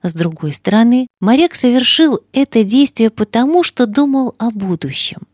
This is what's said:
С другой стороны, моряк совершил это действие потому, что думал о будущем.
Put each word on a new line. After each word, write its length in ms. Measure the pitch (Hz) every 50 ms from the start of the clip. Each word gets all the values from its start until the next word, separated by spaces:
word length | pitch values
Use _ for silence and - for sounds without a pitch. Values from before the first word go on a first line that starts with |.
С 120 | - 175 170
другой 380 | 165 170 165 160 156 - 151
стороны, 560 | 143 - _ - 190 214 233 233 240 254 254 247 _ _
моряк 360 | - 196 233 277 339 349 -
совершил 640 | - - 247 240 254 247 - - - 320 311 254 - _ _ -
это 300 | 269 277 - - 226 220
действие 460 | 190 220 262 285 262 - - 226 220
потому, 540 | 220 - 220 - - 226 247 277 320 359 349
что 220 | - - - 247
думал 500 | 220 208 277 285 285 269 269 262 233 - _
о 140 | 220 233
будущем. 680 | 220 208 196 190 180 165 - 135 135 - - - - - - _